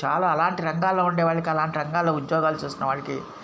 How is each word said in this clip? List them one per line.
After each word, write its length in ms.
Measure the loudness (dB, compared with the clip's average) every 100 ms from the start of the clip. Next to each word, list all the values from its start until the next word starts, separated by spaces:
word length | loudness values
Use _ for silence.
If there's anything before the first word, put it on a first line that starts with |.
చాలా, 240 | -2 2 2
అలాంటి 340 | 2 0 0
రంగాల్లో 420 | -2 0 2 2
ఉండే 180 | 2 2
వాళ్ళకి, 280 | 2 2 0
అలాంటి 280 | 0 0 -2
రంగాల్లో 340 | -2 0 2
ఉద్యోగాలు 420 | 0 0 2 2
చేస్తున్న 300 | 0 -4 -4
వాళ్ళకి, 360 | -2 -2 -4 -8 -8 -14